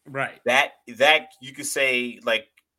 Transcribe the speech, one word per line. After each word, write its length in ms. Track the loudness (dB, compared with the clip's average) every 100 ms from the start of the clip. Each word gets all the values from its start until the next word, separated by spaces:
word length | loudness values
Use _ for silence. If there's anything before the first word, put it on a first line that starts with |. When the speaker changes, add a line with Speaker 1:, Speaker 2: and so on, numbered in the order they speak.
Speaker 1:
Right. 340 | -12 -8 -8 -6
Speaker 2:
That, 280 | 0 0 0 -6 -12 2
that 320 | 4 4 0 _
you 100 | -18
could 140 | -12
say, 540 | -6 -2 0 0 -4 -6
like, 240 | -2 -2 -4 _ _